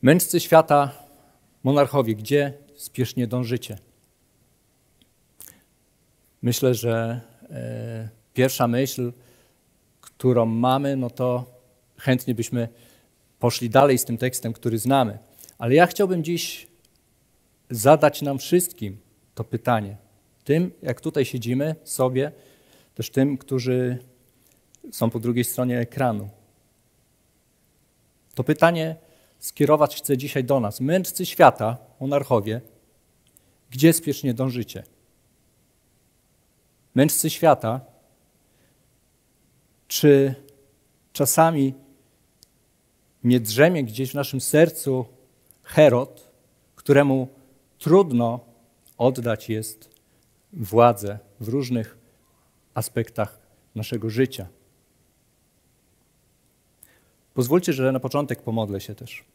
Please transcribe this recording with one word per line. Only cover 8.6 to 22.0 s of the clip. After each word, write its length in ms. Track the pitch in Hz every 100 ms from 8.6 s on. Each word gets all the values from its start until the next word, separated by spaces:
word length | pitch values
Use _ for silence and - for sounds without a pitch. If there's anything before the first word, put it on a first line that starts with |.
| 120
myśl, 440 | 120 135 - 120 120 _ _ _ _ _ _ _ _
którą 460 | - _ 127 120 113
mamy, 500 | 113 123 131 143 139
no 140 | 120
to 340 | - 127 123 127 - _ _ _ _
chętnie 360 | - 127 -
byśmy 340 | 117 113 123 117 - - _ _ _ _ _
poszli 320 | - - 120
dalej 280 | 127 143 127
z 60 |
tym 140 | - 117
tekstem, 340 | 127 - 117
który 260 | 107 120 113
znamy. 400 | 120 139 117 104 _ _ - _
Ale 160 | 120
ja 120 | 143 175
chciałbym 380 | - 196 180
dziś 420 | 156 170 - - - _ _ _ _ _ _ _ _ _ _
zadać 520 | 120 117 156 147 143
nam 160 | 143 139
wszystkim 600 | - 180 180 - 104 98 _ _ _
to 100 | -
pytanie. 520 | 113 120 - 117 101 104 _ _ _ _
Tym, 260 | - 151 180 -
jak 180 | 156 120
tutaj 240 | 160 156
siedzimy 500 | 135 127 113 127 151 160
sobie, 480 | - -